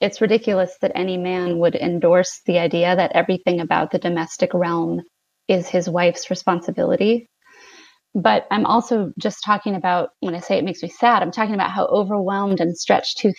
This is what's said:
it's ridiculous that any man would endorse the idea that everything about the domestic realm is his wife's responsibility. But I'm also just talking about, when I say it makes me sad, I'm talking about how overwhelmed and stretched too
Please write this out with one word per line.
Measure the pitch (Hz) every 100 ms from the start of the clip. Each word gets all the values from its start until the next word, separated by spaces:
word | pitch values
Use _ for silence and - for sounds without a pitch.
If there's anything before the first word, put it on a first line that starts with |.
it's | 202 -
ridiculous | 208 220 220 190 185 -
that | 196 -
any | 185 180
man | 180 180 180 170
would | 170 -
endorse | 170 170 170 180 185 - -
the | 175
idea | 165 170 175 185
that | 175
everything | 170 - 185 180 175
about | 165 165 165
the | 170
domestic | 175 170 165 - 180
realm | 180 175 170 165 175 - _ _ _ -
is | 185 175
his | 185 175
wife's | 175 175 175 -
responsibility. | 185 - 170 - 185 - 180 208 233 233 _ _ - - - - _ _ 208
But | 220 208 -
I'm | 208 -
also | 226 - 226 180 -
just | 214 - -
talking | 208 214 190
about, | 180 180 - -
when | 190
I | 170
say | - 196
it |
makes | 185 -
me | 175
sad, | - 240 214
I'm | 175
talking | 226 220
about | 202 185
how | 196 -
overwhelmed | 202 196 208 185 196 196 185
and | 170 165
stretched | - 170 - -
too | 202